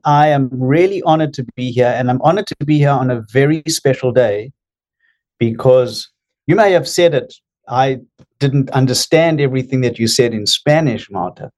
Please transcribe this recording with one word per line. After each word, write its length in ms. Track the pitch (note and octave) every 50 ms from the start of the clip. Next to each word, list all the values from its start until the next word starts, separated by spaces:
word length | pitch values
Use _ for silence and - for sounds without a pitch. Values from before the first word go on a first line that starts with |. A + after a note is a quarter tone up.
| -
I 240 | D3+ D3 D3 D3+
am 220 | D3+ D3 C#3 C3+ B2
really 500 | C3 B2+ B2+ B2+ C#3+ E3+ F#3 F#3+ G3+ F#3
honored 320 | - E3+ D#3+ D#3+ D#3 D3 D3+
to 80 | - A#2+ A2+ -
be 160 | - B2+ B2+
here, 200 | A#2 B2 B2 B2 A#2
and 160 | A#2+ B2+ B2
I'm 100 | B2+ C3
honored 240 | - D#3 F3 G#3+ G3
to 180 | - - - D3
be 120 | D3 D3+
here 140 | D3 C#3+ C#3+
on 180 | C#3 C3 C3 B2+
a 120 | B2 A#2 A2 -
very 320 | - C3+ C#3 D3 D#3+ D#3 -
special 440 | D#3 - - - C#3 C3 - C3 B2+
day 400 | A#2 B2+ B2 G#2+ G#2 G#2 A2+ C3+ - _ _ _ _ _ _ _ _ _ _ _ _ _ _ _ _ -
because 680 | A#2 A2+ A2 A2+ - C3 B2+ B2+ B2 A2+ A2 - - - _ _ _ _ _ _ -
you 100 | - E3+
may 160 | A3+ G#3+ G3
have 160 | F3+ E3 C3+
said 280 | - - F3+ F3 E3 D3+
it. 180 | C3 - - - - _ _ _ _ _
I 320 | - A#2+ B2+ C3+ C3+ C3+ A#2+ - _ _ _ _ _ _ -
didn't 300 | C#3+ C#3 C3 C#3+ C3+ -
understand 720 | - C3 C3 C3 B2 - - - E3 D#3+ E3 E3 D#3+ D3
everything 400 | C#3+ C3 C3 C3 B2+ C3 C3+ C3
that 160 | B2+ A#2 A#2
you 100 | - A2+
said 260 | A2+ - - A#2+ A#2 A2+
in 120 | G#2+ G#2
Spanish, 640 | - - - - D3 D3+ D#3+ D#3+ C3 G#2+ G2+ - -
Marta, 420 | G2 F#2 F2 F2+ - - - - _